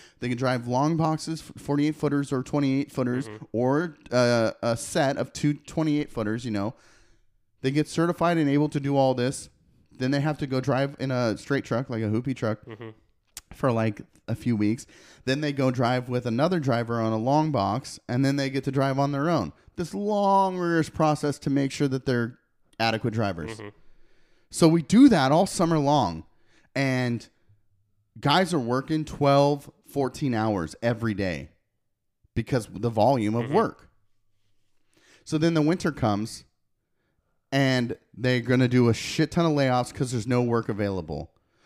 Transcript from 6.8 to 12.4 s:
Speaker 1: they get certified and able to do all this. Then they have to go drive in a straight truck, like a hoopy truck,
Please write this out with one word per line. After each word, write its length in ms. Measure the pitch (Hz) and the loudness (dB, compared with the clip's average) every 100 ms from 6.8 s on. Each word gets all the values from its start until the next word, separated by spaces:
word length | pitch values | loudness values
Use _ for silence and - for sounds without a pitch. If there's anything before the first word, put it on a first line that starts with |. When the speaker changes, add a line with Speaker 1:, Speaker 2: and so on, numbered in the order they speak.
| _ _ _ _ _ _ _ _ | _ _ _ _ _ _ _ _
Speaker 1:
they 100 | 135 | -2
get 160 | 143 147 | 0 0
certified 500 | - 170 170 170 170 | 0 0 2 0 2
and 100 | 143 | 2
able 200 | 143 151 | 2 0
to 100 | 151 | -2
do 180 | 139 139 | -2 2
all 160 | 135 | 2
this. 340 | 123 123 135 - _ _ _ _ | 2 -2 -4 -10 _ _ _ _
Then 220 | - 127 | -6 -2
they 80 | 143 | 0
have 180 | 151 147 | -2 -4
to 80 | 143 | -4
go 140 | 131 | -2
drive 340 | 131 131 139 143 | 0 0 -2 -4
in 100 | 131 | -4
a 260 | 127 120 95 | -2 0 -2
straight 280 | - 139 | -2 -2
truck, 260 | - 120 135 | 0 -4 -2
like 120 | 113 | -4
a 20 | 110 | -2
hoopy 280 | 110 131 | -2 -2
truck, 300 | 127 | -4